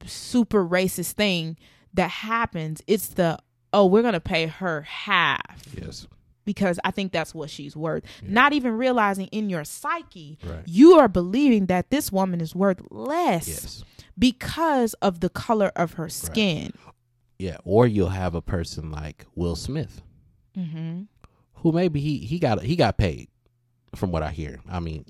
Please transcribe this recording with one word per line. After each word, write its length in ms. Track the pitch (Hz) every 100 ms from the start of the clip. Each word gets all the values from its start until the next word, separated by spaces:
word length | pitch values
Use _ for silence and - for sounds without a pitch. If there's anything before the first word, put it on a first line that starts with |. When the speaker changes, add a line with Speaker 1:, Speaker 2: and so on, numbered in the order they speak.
| -
Speaker 1:
super 580 | - - 247 220 214 175
racist 460 | 180 185 - 175
thing 440 | - 208 180 160 160 _ _ _
that 160 | 185 170
happens. 680 | - 220 226 226 175 156 156 -
It's 220 | 202 -
the, 300 | - 170 151 _ _ _
"Oh, 140 | 202 196
we're 160 | 202
gonna 180 | 240 180
pay 260 | - 165 160
her 360 | - 185 156
half." 840 | 147 - - 190 156 - - - - -
Speaker 2:
Yes. 300 | - - - - _ _
Speaker 1:
Because 340 | - 202 196 175
I 60 | 180
think 220 | 190 190
that's 220 | 165 156
what 140 | 165 151
she's 240 | - 143 151
worth. 260 | 160 156 - -
Speaker 2:
Yeah. 60 | 95
Speaker 1:
Not 200 | 202 285
even 200 | 294 247 220
realizing 500 | 254 247 208 196 190
in 200 | 214 214
your 140 | 175
psyche, 760 | 147 - 285 330 320 185 147 -
Speaker 2:
Right. 180 | - 82 85
Speaker 1:
you 280 | 170 311
are 140 | 349 247
believing 580 | 180 175 220 294 220 190
that 240 | 180 -
this 220 | - -
woman 280 | 190 190 175
is 140 | 160
worth 280 | 180 196 180 -
less 580 | 214 233 320 339 175 151
Speaker 2:
Yes. 360 | - - - - - - -
Speaker 1:
because 760 | 254 - - - 320 277 233
of 260 | - 202 175
the 100 | 180
color 420 | - - 220 196
of 200 | - 170
her 80 | -
Speaker 2:
Right. 80 | 160
Speaker 1:
skin. 600 | - - 160 208 156 73 - - - _ _ _ -
Speaker 2:
Yeah, 180 | 92 80
or 220 | - 104 123
you'll 240 | 104 87
have 240 | 95 92
a 80 | 82
person 480 | - 92 82 - 78
like 340 | 76 78 - -
Will 220 | - 87 85
Smith, 460 | - 143 - - - _ _ _ _ -
Speaker 1:
Mm-hmm. 460 | 170 160 165 170 208 _ _ _ _
Speaker 2:
who 180 | - 165
maybe 280 | 165 180 147
he, 180 | 147 143
he 200 | 107 170
got, 240 | 147 104
he 140 | 117 170
got 220 | 117 -
paid 300 | 101 64 - _ _ _ _ _ _
from 180 | - 98
what 100 | 85
I 80 | 76
hear. 300 | 78 76 - -
I 120 | 90
mean, 240 | 85 78 -